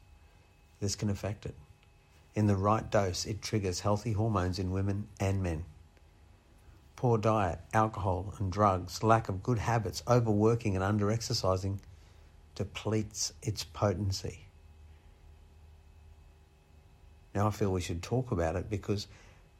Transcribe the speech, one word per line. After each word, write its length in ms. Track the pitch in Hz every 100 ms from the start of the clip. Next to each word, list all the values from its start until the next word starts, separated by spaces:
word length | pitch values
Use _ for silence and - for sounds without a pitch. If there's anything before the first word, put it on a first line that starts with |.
| - - - - - - - -
This 140 | 101
can 160 | - 107
affect 340 | 98 98 101
it. 100 | - - - - - - - - - -
In 100 | 107
the 80 |
right 340 | 98 101 110 -
dose, 360 | 110 98 90
it 180 | - 101
triggers 380 | - 110 95 87
healthy 320 | 104 104 117
hormones 480 | 101 113 101 90 90
in 100 | 92
women 380 | 95 101 101 104 -
and 240 | 98 98
men. 220 | 90 76 90 - - - - - - - _ - - - -
Poor 240 | - 127 113
diet, 400 | 110 110 92 85 -
alcohol 600 | 110 110 101 95 92 98 -
and 140 | 98
drugs, 500 | 92 104 92 90 -
lack 260 | 110 113 113
of 140 | 95
good 160 | 127 120
habits, 460 | 95 113 101 - -
overworking 680 | 123 113 104 110 117 107 95
and 80 |
underexercising 920 | 95 104 101 117 - 113 95 95 98 101 - - - - - - -
depletes 800 | - 95 - 107 110 104 - - -
its 220 | - 98
potency. 800 | - - 104 92 101 95 - - - - - - - - - - - - - - - - - - - - - - - - _ - - - - - -
Now, 140 | 98 104
I 20 |
feel 220 | - 101
we 80 | 92
should 220 | 87 87
talk 280 | - 120 123
about 240 | 87 82
it 160 | 87 -
because 380 | 101 - 101 - - - - -